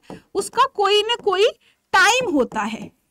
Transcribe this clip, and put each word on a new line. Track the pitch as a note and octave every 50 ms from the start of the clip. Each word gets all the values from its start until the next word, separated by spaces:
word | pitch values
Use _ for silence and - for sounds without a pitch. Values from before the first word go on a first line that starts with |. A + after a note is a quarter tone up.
| _ _ - - _ _ _
उसका | F#4 G4 - - A4+ C5+
कोई | C5+ - - G#4 F#4+ G#4 G#4 G#4
ना | A4 A#4+
कोई | A#4 - G4+ F#4 F4+ G#4 C5 - - _ _ _ _ _ _ -
टाइम | G5 F#5 G5+ A4+ C5 B4+ A4
होता | D4 C#4+ A#3 - - A3
है, | G3+ A3 G#3+ - - - _ _ _ _